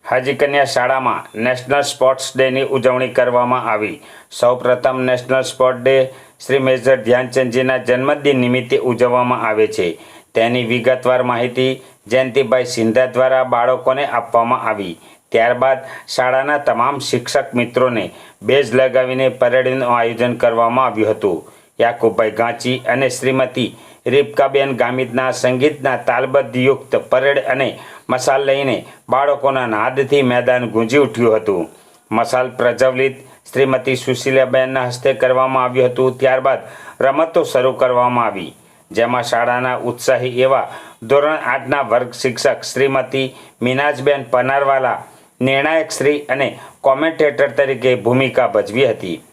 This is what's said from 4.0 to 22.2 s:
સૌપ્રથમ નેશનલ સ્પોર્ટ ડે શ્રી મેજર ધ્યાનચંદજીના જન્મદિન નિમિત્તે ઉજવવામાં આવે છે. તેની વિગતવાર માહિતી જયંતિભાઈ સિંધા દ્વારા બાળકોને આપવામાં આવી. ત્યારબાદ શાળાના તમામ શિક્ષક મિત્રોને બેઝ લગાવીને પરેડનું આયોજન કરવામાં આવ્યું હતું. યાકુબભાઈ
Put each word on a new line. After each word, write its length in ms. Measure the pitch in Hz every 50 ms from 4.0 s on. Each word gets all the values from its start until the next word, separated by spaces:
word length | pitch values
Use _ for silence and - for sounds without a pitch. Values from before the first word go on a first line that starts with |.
| - - - - - _
સૌપ્રથમ 720 | - - 120 120 127 123 117 123 123 123 127 135 131 131
નેશનલ 400 | 127 127 127 123 123 123 131 131
સ્પોર્ટ 380 | 127 - - - 131 127 127 120
ડે 260 | 120 131 135 135 131 131 - - - - _ _ -
શ્રી 120 | - 135 139
મેજર 380 | 131 131 131 123 113 131 135
ધ્યાનચંદજીના 800 | 123 107 113 123 123 131 120 123 135 131 123 113 131 127 127 131
જન્મદિન 600 | 127 - 120 123 123 131 143 147 147 139 143 135
નિમિત્તે 420 | 127 123 120 123 127 123 123 131 -
ઉજવવામાં 720 | - 127 117 113 123 123 123 123 123 123 123 110 110 110
આવે 180 | 107 107 110
છે. 320 | 104 - - 92 85 80 - - - - - _ _ _
તેની 300 | 113 113 117 120 127 120
વિગતવાર 580 | 110 120 123 110 127 131 127 - 123 127 127
માહિતી 600 | 123 123 120 117 123 123 123 127 131 131 131 131 - - _ _ _
જયંતિભાઈ 580 | 104 117 131 131 131 113 139 135 113 131 127 123
સિંધા 420 | 123 120 117 113 113 110 127 127
દ્વારા 380 | 127 123 123 131 131 131 131 131
બાળકોને 640 | 127 123 120 120 127 131 120 - 131 131 139 143
આપવામાં 560 | 131 120 117 - - - 117 117 117 123 -
આવી. 360 | - 113 110 101 98 87 82 - - - - _ _ _
ત્યારબાદ 460 | - 113 113 120 123 123 131 135 131 131 135 - - - - - -
શાળાના 440 | - 127 127 127 131 135 143 147 143
તમામ 400 | 143 - 113 113 120 135 143 135
શિક્ષક 560 | 127 - - 127 123 - - 143 131 - -
મિત્રોને 560 | 123 120 120 - 123 127 127 117 110 92 87 - - - - - _
બેઝ 320 | 98 110 127 139 135 110 117
લગાવીને 540 | 127 131 127 117 131 127 127 127 131 131 127
પરેડનું 680 | 123 127 127 120 120 131 127 127 131 131 127 120 120 120
આયોજન 360 | 117 117 113 110 123 123 117
કરવામાં 520 | 120 127 120 113 113 117 117 120 131 131
આવ્યું 240 | 120 104 110 107 107
હતું. 340 | 107 - - 98 87 - - - - - _ _ _ -
યાકુબભાઈ 500 | 120 117 117 - - 113 95 117